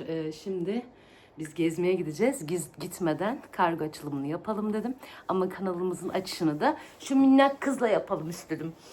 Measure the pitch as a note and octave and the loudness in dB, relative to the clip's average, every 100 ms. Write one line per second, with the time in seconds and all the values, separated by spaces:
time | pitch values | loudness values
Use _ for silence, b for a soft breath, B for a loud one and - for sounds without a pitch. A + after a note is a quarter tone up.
0 | - D#3+ D#3 D#3 - F#3+ E3+ A3+ - B | -6 -4 -4 -6 -6 -4 -2 -2 -6 B
1 | B B B - D#3 - E3 D#3+ F3+ F#3 | B B B -12 -8 -2 0 2 2 2
2 | D#3 D3 A#3+ C#4 D3 F3 - - F3 - | 0 0 2 2 -2 -4 -6 -10 -12 -4
3 | E3+ D3+ G3 C#4+ - - F3 E3 D3+ D3+ | -2 0 -2 -4 -6 0 0 0 -4 -6
4 | D3 C#3 C#3 E3 F#3+ G#3 G#3+ G#3+ A3 C4 | -6 -4 -4 -4 -4 -4 -2 -2 -4 -6
5 | B B - F#3+ F#3 - F#3+ F3 F#3 E3 | B B -2 0 0 -2 -4 -2 -2 -2
6 | F3+ - F#3+ - D#3+ D3+ B3+ - B B | -4 -4 -4 0 0 2 2 0 B B
7 | - C4+ C4+ C4+ C#4 C#4 - C4 A#3+ F#3 | 0 6 8 8 8 4 -2 0 2 2
8 | - F#3 D#3+ E3+ - D#3 D#3+ E3 B | 2 -4 -4 -8 -8 -6 -6 -10 B